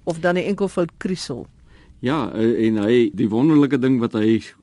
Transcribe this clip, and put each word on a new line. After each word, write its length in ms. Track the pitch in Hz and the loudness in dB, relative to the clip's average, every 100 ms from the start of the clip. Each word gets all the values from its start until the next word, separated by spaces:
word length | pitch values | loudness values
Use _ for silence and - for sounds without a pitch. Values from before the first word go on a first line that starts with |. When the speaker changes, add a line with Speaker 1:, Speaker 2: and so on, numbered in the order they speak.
Speaker 1:
of 160 | - 165 | -8 -2
dan 140 | 180 | -2
die 100 | 180 | 0
enkelvoud 460 | 165 196 196 - 170 - | -2 -4 -4 -4 -4 -6
kriesel. 480 | 196 180 - 123 - _ - - - - | -8 -6 -8 -12 -14 _ -20 -20 -20 -8
Speaker 2:
Ja, 300 | 120 151 113 | -4 -2 -4
eh, 320 | 104 113 117 110 | 0 0 2 0
en 80 | 107 | 0
hy, 340 | 104 123 113 | 2 2 2
die 140 | 92 107 | 0 -2
wonderlike 500 | 110 151 151 139 135 | 2 4 4 4 2
ding 220 | 131 131 | 0 0
wat 120 | 113 | 0
hy 300 | 110 107 110 - - | 0 2 0 -2 -20